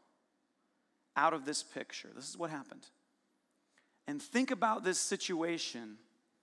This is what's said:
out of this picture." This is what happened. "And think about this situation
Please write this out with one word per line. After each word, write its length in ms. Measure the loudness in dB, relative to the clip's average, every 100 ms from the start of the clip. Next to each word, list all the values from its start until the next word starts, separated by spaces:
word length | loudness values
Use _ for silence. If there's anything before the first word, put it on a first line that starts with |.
| _ _ _ _ _ _ _ _ _ _ _ 4
out 180 | 6
of 120 | 4 0
this 180 | -2
picture." 460 | -2 -8 -8 -10 -12
This 160 | -12 -10
is 80 | -6
what 140 | -4
happened. 340 | -6 -10 -16 -20 _ _ _ _ _ _ _ _ _ _ _ -8
"And 160 | -8
think 300 | 0 2 2
about 320 | 4 4 4
this 160 | 2 2
situation 1000 | 2 0 0 0 0 0 -4 -6 -10 -14 -20 _ _ _